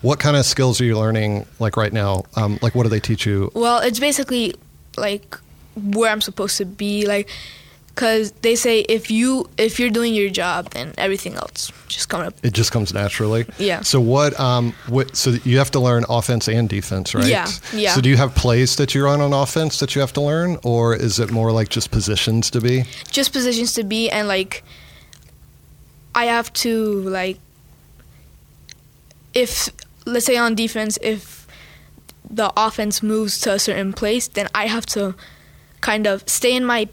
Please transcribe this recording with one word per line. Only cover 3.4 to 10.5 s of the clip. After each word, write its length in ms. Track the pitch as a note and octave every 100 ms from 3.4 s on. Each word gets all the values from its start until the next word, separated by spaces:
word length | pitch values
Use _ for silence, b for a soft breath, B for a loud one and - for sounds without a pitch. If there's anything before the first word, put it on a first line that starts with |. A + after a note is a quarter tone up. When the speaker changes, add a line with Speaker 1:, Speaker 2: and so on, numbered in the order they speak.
| G2
Speaker 2:
Well, 240 | A3+ A#3 A#3+
it's 200 | B3 A3+
basically, 560 | C#4+ C#4 C4+ B3 A3 - - - - -
like, 400 | G#3 G3+ - - - - -
where 360 | A3 G3+ G3+ A3+
I'm 80 | G#3+
supposed 380 | G#3 - F#3 -
to 80 | F#3
be, 400 | G3+ G3+ G3+ G#3
like, 240 | G3+ G#3 B B B B B -
'cause 360 | - A#3 A3 G#3+ -
they 120 | A3+
say 260 | A#3 A#3+ A3+
if 300 | - A3 -
you, 380 | A3 B3+ C4 - -
if 240 | A3 A3+
you're 80 | B3
doing 240 | A3 A#3
your 160 | A3 G3+
job, 400 | F#3 F3